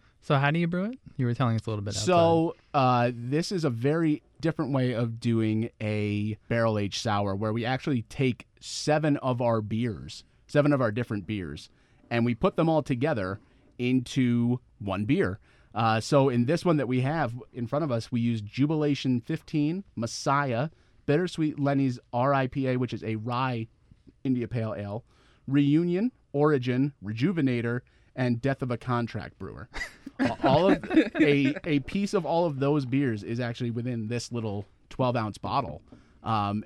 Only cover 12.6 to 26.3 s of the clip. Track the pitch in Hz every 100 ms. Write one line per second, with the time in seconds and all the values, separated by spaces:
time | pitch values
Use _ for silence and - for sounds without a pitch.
12.6 | 165 156 135 123 147 117 92 101 _ _
13.6 | _ - 123 131 123 139 123 120 120 123
14.6 | _ - 101 95 107 175 107 98 _ _
15.6 | _ 104 113 113 - 143 135 120 120 165
16.6 | 175 151 120 127 131 165 123 120 - 127
17.6 | 117 147 160 117 - 120 117 113 104 -
18.6 | 147 156 147 135 135 123 - 160 - 156
19.6 | 147 185 - - 113 - 147 139 143 117
20.6 | 156 - _ _ - 151 180 - 156 143
21.6 | 139 139 135 123 - 120 131 139 131 143
22.6 | 131 127 123 117 110 110 113 120 131 120
23.6 | 113 _ _ - - _ 135 123 110 123
24.6 | 110 98 101 110 - _ _ _ - 143
25.6 | 143 156 175 175 247 - _